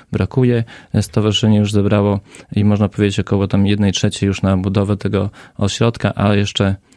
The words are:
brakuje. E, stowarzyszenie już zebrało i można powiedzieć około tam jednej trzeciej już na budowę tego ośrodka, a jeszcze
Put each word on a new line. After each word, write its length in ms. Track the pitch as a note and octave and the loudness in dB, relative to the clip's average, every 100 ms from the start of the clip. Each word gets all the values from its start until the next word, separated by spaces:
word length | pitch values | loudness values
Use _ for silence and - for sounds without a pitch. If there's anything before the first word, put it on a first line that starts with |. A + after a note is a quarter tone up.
| - | -6
brakuje. 520 | - F#2+ - B2+ A#2+ A2+ - - | -4 -2 0 0 0 -4 -10 -6
E, 80 | G#2+ | -4
stowarzyszenie 560 | G#2 - G#2+ G2+ A2 G#2+ | -2 0 0 2 2 2
już 140 | G#2 | 2
zebrało 480 | G#2 G2+ G#2 G2+ G2+ - - - - | 0 2 2 0 -2 -6 -20 -8 -2
i 80 | |
można 240 | G#2 G#2 G#2 | 2 2 0
powiedzieć 320 | - G#2 G2 | 0 0 0
około 280 | F2+ G2+ G2 | -2 0 0
tam 180 | G2 G2 | 0 2
jednej 260 | G2+ G2+ | 2 0
trzeciej 340 | F#2 G#2+ - G2 | 0 -2 -2 -2
już 160 | F#2+ | 0
na 140 | G2 F#2+ | 0 0
budowę 400 | F#2+ G2 G2 G2+ | 0 0 0 -2
tego 340 | G2+ G2+ G2+ - - - | -2 -2 -2 -6 -16 -6
ośrodka, 540 | G2+ - A#2 - G#2 | -4 0 -2 0 -4
a 200 | - G2+ | 0 0
jeszcze 400 | G2+ G2+ - G2 F#2+ _ | 0 0 -2 -2 -2 _